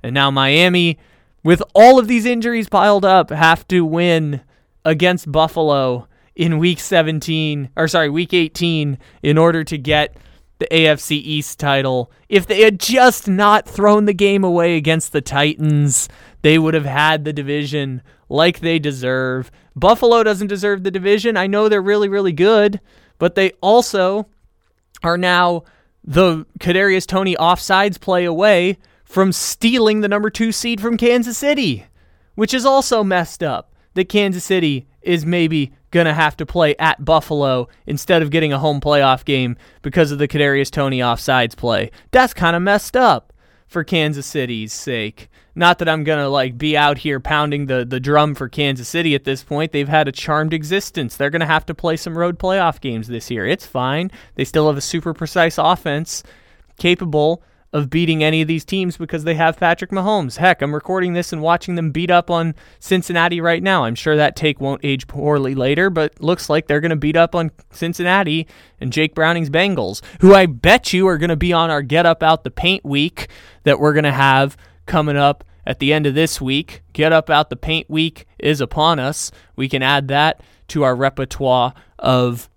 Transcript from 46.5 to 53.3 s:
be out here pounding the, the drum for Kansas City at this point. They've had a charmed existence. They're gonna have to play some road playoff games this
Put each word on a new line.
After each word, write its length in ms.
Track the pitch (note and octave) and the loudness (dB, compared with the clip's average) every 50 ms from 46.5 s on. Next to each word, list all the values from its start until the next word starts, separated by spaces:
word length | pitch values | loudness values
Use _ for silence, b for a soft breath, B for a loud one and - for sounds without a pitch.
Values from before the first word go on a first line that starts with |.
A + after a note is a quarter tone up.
| A#2+ A#2 | -4 -4
be 180 | D3 D#3 D3+ D3 | -4 0 0 2
out 220 | D3 D3 D3 - | 2 2 0 -2
here 200 | - D#3 C#3+ C3 | -4 -6 -6 -6
pounding 460 | B2+ - D3+ D3+ D3+ D3 D3 C#3+ C#3+ | -4 -4 -2 -2 -2 -2 -2 -6 -4
the, 180 | C3 C3 B2+ B2 | -4 -4 -4 -4
the 160 | A#2+ B2+ B2+ | -4 -6 -6
drum 360 | B2+ C#3 D3 D3 D3 D3+ C#3+ | -2 0 2 2 2 2 -2
for 120 | C3 C3+ A#2+ | -6 -8 -10
Kansas 400 | - - D3 C#3 C3+ B2+ A#2+ - | -6 -4 -2 -2 -2 -4 -8 -6
City 280 | - E3+ E3+ E3 D3 | -4 -2 0 0 0
at 80 | C#3 C3 | -2 _
this 200 | C#3 C3+ C3 - | -4 -6 -6 -6
point. 280 | - D3+ C#3+ D#3 D#3+ | -8 -6 -4 -4 -4
They've 180 | - D3 C#3+ C#3 | -2 -4 -4 0
had 180 | D#3 D#3 D3+ C#3 | 0 0 0 0
a 40 | |
charmed 420 | C3+ - - - D3+ D3+ D#3 D#3+ D#3+ | -4 -10 -6 -4 -2 -2 -2 -2 -4
existence. 600 | D#3+ D3+ D3+ F3+ G3 - - _ F3 C#3 A2+ - | -6 -6 -4 -6 -6 -6 -6 _ -8 -8 -8 -6
They're 160 | - D3 C#3+ | -4 -4 -2
gonna 160 | D3+ E3+ E3 D3 | -2 -2 -2 0
have 180 | D#3+ D#3 - | 0 -2 -2
to 80 | - D#3+ | -4 -12
play 240 | - - E3+ D#3+ D#3+ | -6 -4 -4 -4 -4
some 200 | - F3 D#3+ E3 | -6 -10 -6 -4
road 200 | E3+ F3 F3 - | -4 -4 -4 -4
playoff 420 | - F#3 F#3 G3 F3+ E3 D3+ - | -4 -4 -2 0 0 -2 -2 -4
games 280 | - C3+ A#2 A2+ A2 A2+ | -8 -8 -8 -8 -8 -8
this 240 | A#2+ A#2 - - | -10 -12 -10 -8